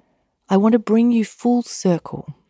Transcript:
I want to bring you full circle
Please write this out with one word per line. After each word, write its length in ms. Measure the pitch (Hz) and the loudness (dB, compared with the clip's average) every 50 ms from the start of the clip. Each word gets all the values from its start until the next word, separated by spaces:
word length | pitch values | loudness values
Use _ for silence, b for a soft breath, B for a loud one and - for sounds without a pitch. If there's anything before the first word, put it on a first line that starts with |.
| _ _ _ _ _ _ _ _ _ - | _ _ _ _ _ _ _ _ _ -2
I 80 | 196 190 | 0 2
want 160 | 202 226 233 | 4 4 2
to 60 | 233 | 2
bring 320 | 214 - 214 226 233 240 | 2 0 0 2 2 2
you 120 | 240 226 214 | 2 0 -2
full 400 | - - - - 240 240 240 233 | -4 -6 -4 -2 0 0 0 -2
circle 720 | - - - - 190 175 156 - - 151 147 - - - _ _ _ | -6 -8 -4 -2 0 -2 -2 -4 -8 -14 -14 -14 -14 -18 _ _ _